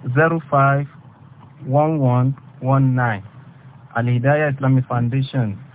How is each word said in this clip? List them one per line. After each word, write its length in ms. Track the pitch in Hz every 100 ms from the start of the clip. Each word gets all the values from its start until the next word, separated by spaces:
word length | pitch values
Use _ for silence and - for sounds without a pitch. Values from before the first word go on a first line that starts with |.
| 127
zero 240 | 123 165 165 -
five 360 | 143 139 139 143 - - - - - - - 131
one 320 | 135 151 160
one 360 | 131 123 127 135 - -
one 360 | 127 135 135
nine. 280 | 127 120 101 92 - - - - - - 117
Al-Hidayah 560 | 120 123 131 151 151
Islamic 300 | 135 131 131 127
Foundation 720 | 123 120 135 135 135 110 104 131